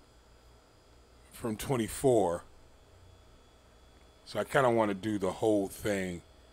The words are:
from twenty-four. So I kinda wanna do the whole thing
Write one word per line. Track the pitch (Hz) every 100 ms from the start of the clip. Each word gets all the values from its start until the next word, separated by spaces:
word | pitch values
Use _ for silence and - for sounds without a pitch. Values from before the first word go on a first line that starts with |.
| _ _ _ - - - _ _ _ - _ - -
from | - 117 107
twenty-four. | - 127 107 - 139 117 90 85 - - - - - - - - - - _ _ _ - - - - _ -
So | 107
I |
kinda | 101 143 131
wanna | 113 107 98
do | 110 104
the | 92
whole | 85 113 104 95
thing | - 107 101 92 87 - - -